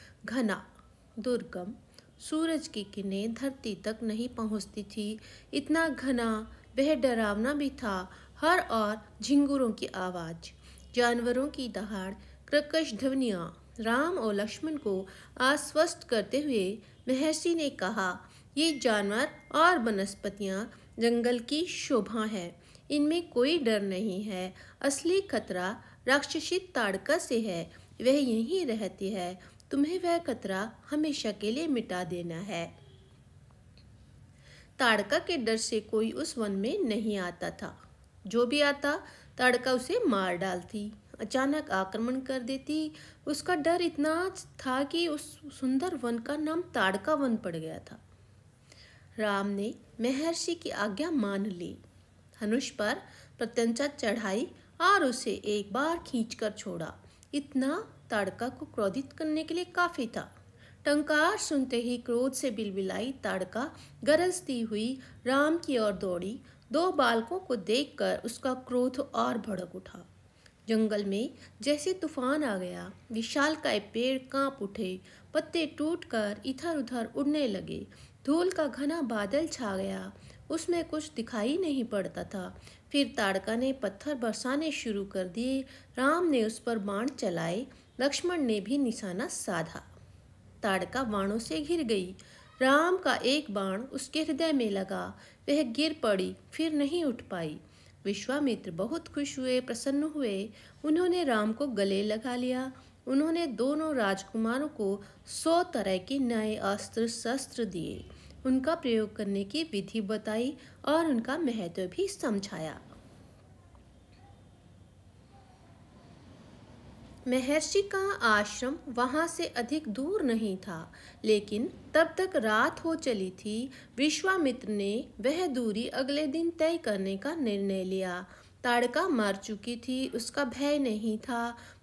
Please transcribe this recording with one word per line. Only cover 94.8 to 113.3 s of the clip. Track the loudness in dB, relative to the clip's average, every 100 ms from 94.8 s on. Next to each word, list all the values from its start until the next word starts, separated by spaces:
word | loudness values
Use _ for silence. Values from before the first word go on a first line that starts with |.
| -2 -4 -6 -10 -18 -10 2
वह | 2
गिर | 2 2 0 2
पड़ी, | 2 2 0 -4 -12
फिर | -4 0
नहीं | 2 2 2
उठ | 0 -2
पाई। | -6 -6 -4 -8 -14 -20 -20 -8 -4
विश्वामित्र | -4 -2 0 2 0 -4
बहुत | -4 -2 -4 -6
खुश | -6 -4 -4
हुए, | 0 0
प्रसन्न | 0 -4 0 0
हुए। | 0 -2 -2 -2 -4 -10 -20 -6
उन्होंने | 2 4 4 2
राम | 2 2 2
को | 0 -2
गले | 2 2 2
लगा | 0 -2 -2 -2
लिया। | -2 -2 -4 -10 -20 -14 0
उन्होंने | 2 4 2 0
दोनों | 0 0 2 0 2
राजकुमारों | 2 0 -2 -2 0 0 -2
को | -2 -2 -2 -6 -20 -12
सौ | -2 4 4
तरह | 4 0 0 0
के | 0 0
नए | 2 2 0 0
अस्त्र | -2 -2 -4 -2 -2
शस्त्र | -2 -4 -4 -4 -4 -4
दिए, | -4 -6 -8 -12 -18 -20 -6 2
उनका | 2 2 0
प्रयोग | 2 2 0 -4
करने | -2 -2
की | -2 -2
विधि | -2 -4 -2 -4
बताई | -2 -4 -2 -2 -2 -4 -12 -8 2
और | 4 4
उनका | 2 0 0
महत्व | 0 -2 -4 -4 -4
भी | -2 -4
समझाया। | -2 -2 -2 -4 -8 -8 -10 -16 -20 -20 -20 -20